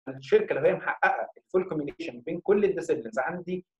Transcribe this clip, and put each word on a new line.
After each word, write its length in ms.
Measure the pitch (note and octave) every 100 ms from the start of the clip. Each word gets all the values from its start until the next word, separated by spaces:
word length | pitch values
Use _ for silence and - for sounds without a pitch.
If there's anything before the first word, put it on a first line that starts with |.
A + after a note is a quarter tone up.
| -
الشركه 460 | C3+ - G#3+ -
لو 60 | C#3
هي 120 | D#3+
محققه 560 | - - - F#3+ - - -
الفول 320 | _ F#3 F3+
كوميونيكيشن 520 | D#3 C#3+ - E3 A#3+
بين 200 | - F3
كل 240 | - G#3
الديسيبلينز، 540 | G3+ E3+ - D3 A2+ C3
عندي 480 | D3+ F3+ F3 F#3 -